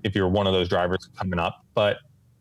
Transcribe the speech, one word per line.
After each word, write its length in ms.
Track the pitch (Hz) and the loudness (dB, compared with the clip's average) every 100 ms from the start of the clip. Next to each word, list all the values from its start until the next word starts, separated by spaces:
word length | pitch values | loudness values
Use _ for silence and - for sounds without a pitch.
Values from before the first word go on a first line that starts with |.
if 100 | 107 | -4
you're 140 | 101 92 | 0 2
one 180 | 98 98 | 2 2
of 60 | |
those 160 | 95 90 | 2 2
drivers 400 | 95 87 92 - - | 0 0 -2 -6 -8
coming 220 | 92 87 | -6 -2
up. 260 | 87 - _ | -4 -6 _
But, 240 | - 104 - - _ _ _ | 0 0 0 -8 _ _ _